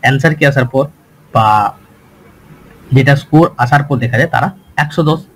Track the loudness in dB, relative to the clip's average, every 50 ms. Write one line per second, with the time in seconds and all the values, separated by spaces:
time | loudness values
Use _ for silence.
0 | -2 0 -2 0 0 0 0 2 0 0 2 0 -2 -2 -2 -2 -4 -4 -6 _
1 | _ _ _ _ _ _ -2 0 2 2 2 2 0 -2 -6 -10 -20 -20 -20 _
2 | _ _ _ _ -20 -20 -20 -20 -20 -20 -20 -20 -20 -20 -20 -20 -10 0 0 2
3 | 4 4 2 0 0 0 2 2 2 2 0 -4 -2 0 0 0 0 0 -4 -4
4 | -4 -2 -2 -2 -2 -2 -2 -4 -4 -4 -6 -10 _ _ -6 -6 -6 -4 -2 -2
5 | 0 0 0 -2 -4 -14 -20